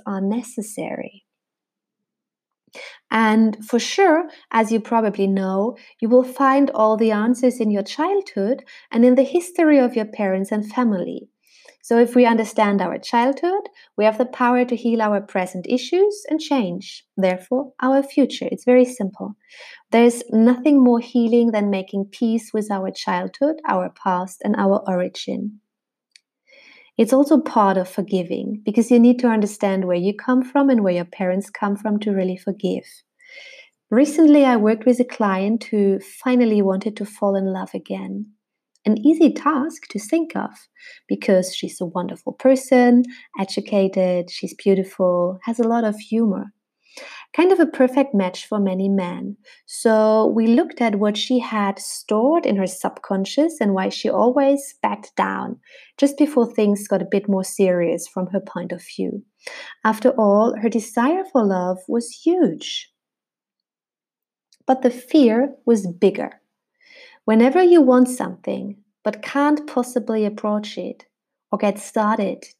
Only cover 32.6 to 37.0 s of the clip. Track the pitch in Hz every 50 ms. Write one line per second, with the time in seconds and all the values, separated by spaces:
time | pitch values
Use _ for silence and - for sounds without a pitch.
32.6 | - 180 185 190 - - - - _ _ _ _ _ _ - - - - - -
33.6 | - _ _ _ _ - 208 233 294 294 294 - 320 302 294 294 277 262 247 226
34.6 | 208 214 226 220 - 254 240 240 247 247 - - 220 202 190 190 190 208 226 226
35.6 | - - - 208 202 196 190 196 196 - - - - 254 254 247 247 220 214 208
36.6 | 196 196 190 190 - 220 214 -